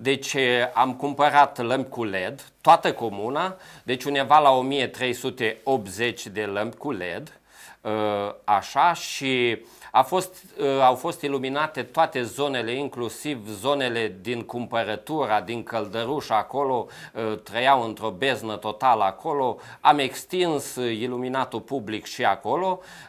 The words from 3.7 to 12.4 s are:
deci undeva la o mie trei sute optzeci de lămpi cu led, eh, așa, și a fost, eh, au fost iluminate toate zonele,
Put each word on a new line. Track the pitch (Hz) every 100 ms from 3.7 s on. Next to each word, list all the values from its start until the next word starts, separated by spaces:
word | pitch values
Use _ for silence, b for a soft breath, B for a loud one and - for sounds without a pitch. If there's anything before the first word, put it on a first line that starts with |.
| B
deci | - 127
undeva | 143 139 131 151
la | 143
o | 131
mie | 131 139 120
trei | - 127
sute | 120 135 - 110 -
optzeci | 139 131 98 92 120 117 117
de | 98
lămpi | 104 101 113 120
cu | 147
led, | 101 90 92 151 - _ B B B
eh, | 107 107 107 104 101 -
așa, | - 101 - 135 170
și | 165 - - 135 127 120 110 - B B
a | 123
fost, | 135 185 185 - - -
eh, | 139 135
au | 131
fost | 127 170 165
iluminate | 143 139 131 143 151 139
toate | 117 165 160 131
zonele, | 113 113